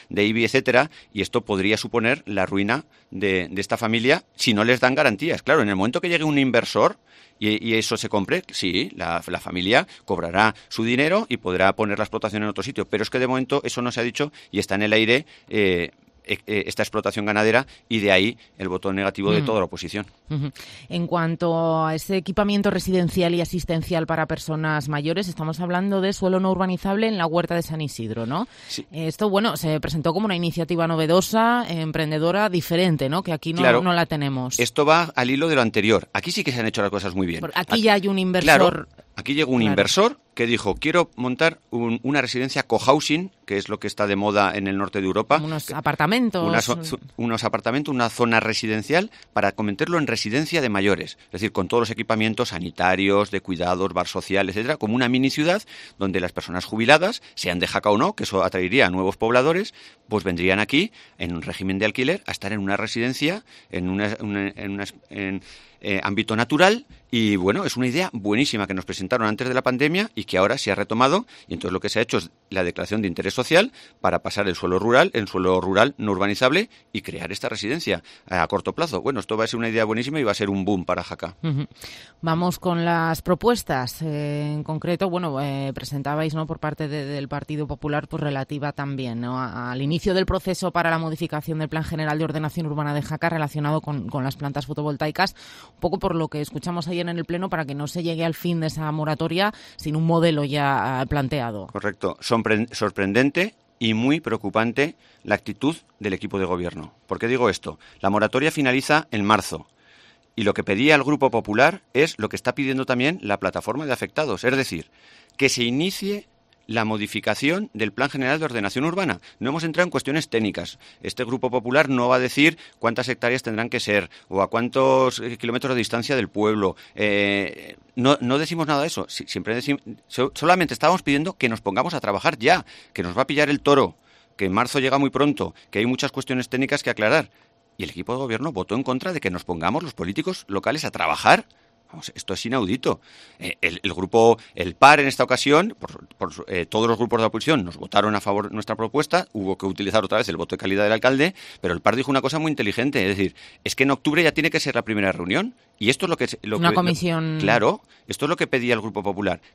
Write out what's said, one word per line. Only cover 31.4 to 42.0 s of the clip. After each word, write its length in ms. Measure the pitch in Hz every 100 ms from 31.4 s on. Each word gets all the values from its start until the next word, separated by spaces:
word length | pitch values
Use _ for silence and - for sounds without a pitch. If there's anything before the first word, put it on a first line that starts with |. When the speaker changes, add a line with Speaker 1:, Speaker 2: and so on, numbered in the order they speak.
| 226 240 233
Speaker 2:
emprendedora, 800 | 165 160 160 156 156 165 190 214
diferente, 600 | 180 - 170 185 156 135
¿no? 140 | 170
Que 100 | 180
aquí 200 | 156 160
no, 80 | 170
Speaker 1:
Claro. 220 | 127 120
Speaker 2:
no 100 | 180
la 140 | 170 165
tenemos. 520 | 151 143 135 123 -
Speaker 1:
Esto 260 | 120 -
va 280 | 147 165 165
al 160 | - 123
hilo 160 | 135 165
de 80 |
lo 80 | 143
anterior. 460 | 113 110 104 101 -
Aquí 200 | 101 175
sí 100 | -
que 80 | 160
se 80 | 123
han 80 | 110
hecho 160 | 110
las 80 | 101
cosas 240 | 98 95
muy 140 | 92 90
bien. 100 | 80
Speaker 2:
Por 120 | 165
aquí 200 | 175 180
Speaker 1:
Aquí, 80 | 233
Speaker 2:
ya 100 | 214
hay 140 | 202 196
un 100 | 190
inversor. 280 | 185 180 156 147
Speaker 1:
claro, 280 | 175 - - - -
aquí 200 | - -
llegó 180 | 143 135
un 80 | 123
Speaker 2:
Claro. 100 | 107
Speaker 1:
inversor 440 | 95 98 185 226 - _
que 120 | - 117
dijo, 280 | 117 101
"Quiero 360 | 87 151 175 165 -
montar 440 | 127 123 160 165 -
un, 280 | 120 117 120